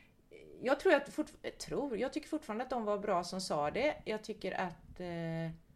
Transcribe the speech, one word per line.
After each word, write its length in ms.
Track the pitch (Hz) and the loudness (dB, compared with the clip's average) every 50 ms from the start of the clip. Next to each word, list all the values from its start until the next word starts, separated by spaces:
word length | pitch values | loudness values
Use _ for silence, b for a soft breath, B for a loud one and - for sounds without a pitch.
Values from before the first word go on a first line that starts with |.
| b b b b - - - - - 78 - - - | b b b b -20 -20 -20 -18 -18 -16 -10 -2 2
jag 180 | 240 294 294 | 2 4 6
tror 140 | - 381 320 | 6 8 8
att 140 | 277 277 277 | 6 6 2
fort-, 500 | - - 302 - - - - - - - | -4 -4 -4 -4 -4 -10 -8 -8 -8 -8
tror, 380 | - - 151 190 277 285 226 190 | -6 -4 -2 -2 0 0 0 0
jag 140 | 240 269 - | 0 0 -2
tycker 160 | 302 - - | -4 -4 -2
fortfarande 360 | 320 302 - - 208 220 262 | -4 -4 -2 -2 -4 -4 -2
att 60 | 254 | -2
de 140 | 269 240 220 | -2 0 0
var 140 | 208 208 202 | 0 0 0
bra 260 | 196 214 190 175 185 | 2 2 2 2 2
som 160 | - 185 190 | 0 -2 -4
sa 300 | 185 - 185 151 143 147 | -2 0 2 2 2 2
det. 240 | 151 202 262 302 - - - | 2 4 2 2 2 0 -2
Jag 200 | 233 214 214 - | -4 -4 -4 -4
tycker 280 | - 208 208 - 190 - | -6 -6 -4 -4 -4 -2
att, 480 | - 185 175 165 - - - - - | 0 -2 -2 -4 -8 -16 -16 -10 -8
eh, 500 | 180 175 170 170 165 165 165 165 165 165 165 165 - - - | -6 -4 -4 -2 -2 -2 -2 -2 -2 -4 -6 -8 -14 -20 -20